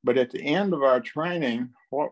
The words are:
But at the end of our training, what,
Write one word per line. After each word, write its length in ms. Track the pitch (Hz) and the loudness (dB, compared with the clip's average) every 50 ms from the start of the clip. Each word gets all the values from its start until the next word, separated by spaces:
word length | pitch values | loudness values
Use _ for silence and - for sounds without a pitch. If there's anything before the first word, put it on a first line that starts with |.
| - | 2
But 140 | 127 120 | 2 2
at 120 | 131 123 123 | 2 2 0
the 140 | - - - | -2 -6 -2
end 320 | 143 151 185 202 196 175 | 0 0 0 2 0 0
of 80 | 147 139 | 2 4
our 160 | 135 127 127 | 4 4 2
training, 680 | 120 - - 147 160 175 175 170 151 123 113 120 127 123 _ _ _ _ | 0 -4 -6 -4 -4 -2 -2 -2 -2 -2 -2 -2 -6 -8 _ _ _ _
what, 220 | 131 143 147 - | -4 -4 -4 -6